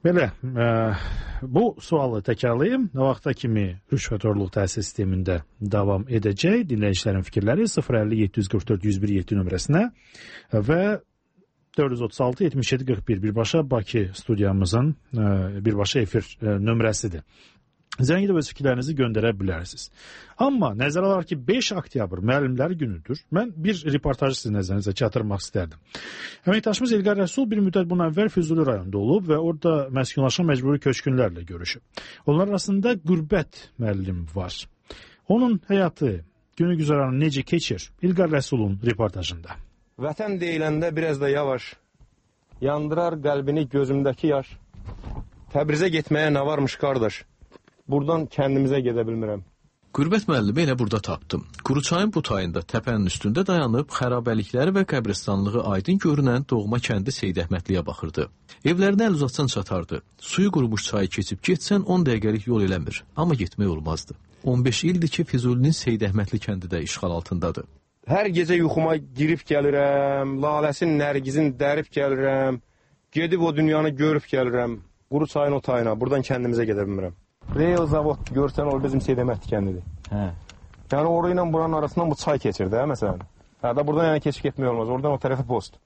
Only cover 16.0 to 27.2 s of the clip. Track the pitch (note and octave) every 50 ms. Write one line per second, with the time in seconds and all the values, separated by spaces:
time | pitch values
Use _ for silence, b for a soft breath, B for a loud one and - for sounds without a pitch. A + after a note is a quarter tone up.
16 | A2+ F#2+ - A2+ G2 - - _ A2+ G#2+ G#2 G2 G2+ A2+ A#2 A#2 A2+ A2 G#2 -
17 | - G#2 E2+ D#2 - b b b b b b b _ _ _ _ _ _ - -
18 | C3 B2 E3 F#3 G3+ G3+ F#3+ E3 C#3+ - - - C#3 C3+ B2+ B2 B2 D3 D#3+ C3+
19 | B2+ A#2 A2 G#2+ G#2+ A#2 A2 G2 G2 F#2+ F2 D#2+ E2+ - - - - - B B
20 | B B B B B B B B A#3+ C#4+ C#4 B3 F3+ B2+ G2+ G#2+ B2+ D3 D3 F3
21 | F#3+ G3 G3 F#3 E3 - F3 C#3+ B2 A#2+ G3+ B3+ A3+ - G#3+ F3+ - - - B2+
22 | G#2+ F2 F2+ F2 F#2 A2+ C3 C#3+ C#3+ C3 B2+ B2 C3+ E3+ F#3 D#3+ D3 A#2 F#2+ E2
23 | - - C3+ D3+ _ _ D3+ F3+ A#3+ B3 F3 D#3+ D#3 G3+ G#3+ E3+ D3+ D#3 C#3 D3
24 | - D3+ C3+ - D3 C3+ C3 - - A#2+ G#2 G2+ F#2+ F#2 F#2+ G#2 G2 G2+ F#2 -
25 | B2+ G#2+ - B2+ A2 G#2+ G2 G2 - - _ G2+ F2+ E2 - - B B B B
26 | B B B B B B B B B F3 G3 A3 G#3 A3 G#3 F3+ B3 B3 A#3 G#3
27 | F#3+ G#3 G#3 G3+